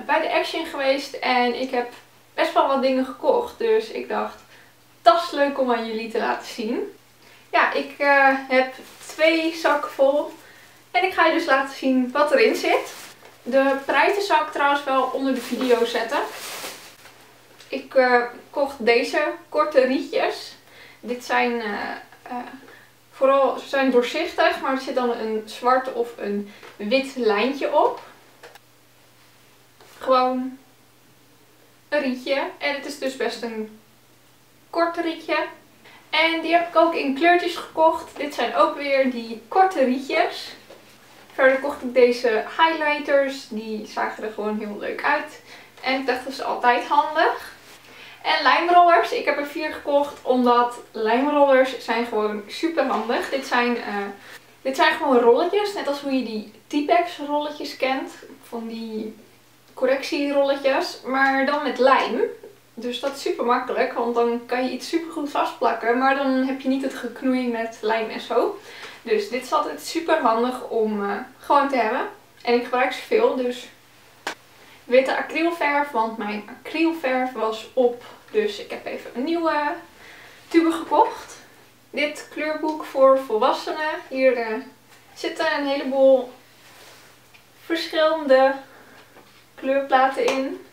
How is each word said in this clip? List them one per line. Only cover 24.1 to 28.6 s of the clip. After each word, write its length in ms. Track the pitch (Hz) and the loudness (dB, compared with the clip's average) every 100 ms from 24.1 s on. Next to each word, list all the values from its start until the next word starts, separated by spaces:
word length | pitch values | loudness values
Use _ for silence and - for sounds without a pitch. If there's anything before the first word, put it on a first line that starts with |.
| 302 349 - 339 349 | 0 -4 2 0 2
maar 120 | 277 | -2
er 80 | 262 | -4
zit 140 | 294 | -2
dan 160 | 254 240 | -2 -2
een 320 | 233 220 220 | -2 -4 -4
zwart 480 | - - 247 254 254 | -6 -4 2 2 2
of 160 | 233 233 - | -4 -6 -6
een 360 | 202 202 202 - - - | -6 -6 -6 -14 -20 -10
wit 400 | 208 262 269 254 | 0 0 0 -2
lijntje 600 | 220 202 240 285 311 294 | 0 2 0 -2 0 2
op. 240 | - - - - - _ - - | 2 0 -12 -20 -20 _ -20 -20